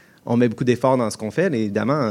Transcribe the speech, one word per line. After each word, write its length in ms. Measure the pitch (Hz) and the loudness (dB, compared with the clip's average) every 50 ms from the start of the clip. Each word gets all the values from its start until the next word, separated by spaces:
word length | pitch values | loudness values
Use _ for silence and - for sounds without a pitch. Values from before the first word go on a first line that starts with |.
| _ _ _ _ - | _ _ _ _ -6
on 120 | - 120 120 | -2 0 2
met 120 | 123 117 | 2 2
beaucoup 140 | 107 - - | 0 -2 0
d'efforts 340 | - 120 113 - 131 135 127 | 0 0 2 2 2 2 2
dans 120 | 120 107 | 0 -2
ce 60 | - - | -4 -6
qu'on 120 | 107 107 | -8 -6
fait, 240 | - - 175 196 147 | -2 0 0 0 0
évidemment, 460 | 113 110 104 101 107 107 117 143 156 131 107 | -2 -2 -2 -2 -2 0 0 0 0 0 -2